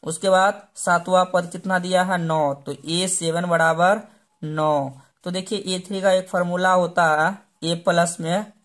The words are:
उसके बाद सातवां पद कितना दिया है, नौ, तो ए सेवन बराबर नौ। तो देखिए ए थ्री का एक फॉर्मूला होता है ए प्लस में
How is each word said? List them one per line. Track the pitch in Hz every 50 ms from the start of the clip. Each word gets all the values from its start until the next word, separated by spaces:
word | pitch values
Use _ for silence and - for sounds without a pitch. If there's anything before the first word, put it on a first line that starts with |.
| -
उसके | 156 165 - - 190
बाद | 190 185 190 202 202 202 - _ _
सातवां | - - 196 175 170 170 - 185 185 185 180 -
पद | 180 175 170
कितना | - 180 - 185 185 180
दिया | 175 185 185 180 185
है, | 185 190 175
नौ, | 170 160 160 156 151 143 139
तो | 139 - - 139 - -
ए | 147 170 175 185 180
सेवन | - - 170 165 160 170 180
बराबर | 180 170 165 160 165 165 160 175 185 208 220 214 - _ _ _ _ _ _
नौ। | - 151 151 156 156 156 151 147 139 135 135 131 _ _ _ _ _
तो | 180
देखिए | 180 190 180 - 220 196 -
ए | 185 185 185 180
थ्री | - 202 190
का | 185 196
एक | 185 185 185 -
फॉर्मूला | - 180 180 175 175 180 185 185 185
होता | 185 175 170 170 - 170 160 156
है | 151 156 175 202 202 _ _ _ _ -
ए | 165 170 170 170
प्लस | 196 175 175 170 170 - -
में | 165 160 175 202 214 214 _ _